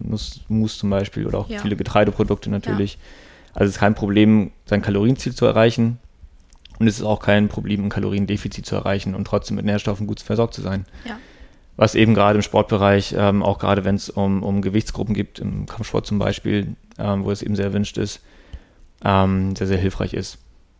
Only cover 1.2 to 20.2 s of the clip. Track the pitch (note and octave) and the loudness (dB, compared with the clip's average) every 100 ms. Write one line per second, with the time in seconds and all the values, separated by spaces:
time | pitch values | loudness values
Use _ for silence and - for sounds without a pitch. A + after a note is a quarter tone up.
1.2 | G#2 F#2+ G#2 G#3+ G#2 G2+ F#2+ G#2+ G#2 G2+ | -4 -4 -4 -6 -4 -4 0 2 2 2
2.2 | G2+ G#2 A2 G2+ - G2+ G2+ - - - | -2 -2 -4 -4 -2 -2 -2 -6 -20 -20
3.2 | - - - - G2+ G2 G#2 G#2+ G2+ G2+ | -20 -20 -10 0 0 2 0 2 2 6
4.2 | G#2+ G#2+ F#2 - - G2+ G2+ G2+ A2 C3+ | 6 6 2 -6 -2 -2 0 2 2 0
5.2 | - B2 A#2 A2 A#2 A#2+ A#2 A#2+ - _ | -4 0 2 4 4 4 0 -2 -12 _
6.2 | - - _ - - - A2 G#2 G#2+ G#2+ | -20 -20 _ -20 -14 0 2 2 0 0
7.2 | - G#2 G#2 - G2+ G2+ G2+ G2 G2+ G2 | 4 4 4 0 -2 -2 -2 -2 -2 0
8.2 | G2 G2+ G2+ - - G2 F#2+ G2 G2 F#2+ | 0 -2 -4 -10 -6 -4 -2 -2 -2 -6
9.2 | G2 G#2 - G2+ G#2 G2+ - G2+ G#2 G#2+ | -2 -2 -2 -4 -2 -2 -2 -4 -4 -6
10.2 | - A2 A#2 - F#2+ F#2+ F#2 - A#3 A3 | -4 0 0 -4 -6 -6 -6 -12 -14 -14
11.2 | - - - - _ - A2+ - A2 G#2+ | -16 -20 -20 -20 _ 0 2 4 4 6
12.2 | G2+ G#2 G2+ G#2+ G#2+ G#2 G2+ G2 G2 F2+ | 4 2 2 0 2 2 4 4 2 0
13.2 | G2+ G2+ G2 G2+ G2 G2+ G2 G2 - - | 2 2 0 0 0 2 2 -2 -2 -2
14.2 | G2 G2 - G2 F#3+ A2 - - G3+ D3 | 0 0 0 -2 0 0 -2 -4 -2 -2
15.2 | G#2 - G2+ G2+ G2+ - A2 - - G#2 | -4 -6 -6 -6 -8 -10 -6 -4 -2 -2
16.2 | G#2+ G2+ G#2+ G#2 G#2 - _ - G#2 G2 | -2 -2 -2 -2 -2 -8 _ -8 -4 -2
17.2 | G2+ G2+ - G2+ G2 G2+ G2+ G#2 G2+ - | -2 -4 -2 -2 -2 -2 -2 -4 -6 -6
18.2 | - - _ - - _ - _ - F#2+ | -18 -20 _ -20 -20 _ -20 _ 2 4
19.2 | F#2+ F#2+ F#2+ F#2+ F#2+ F#2+ F#2+ - G2 - | 4 2 0 -2 0 0 0 -2 -4 -6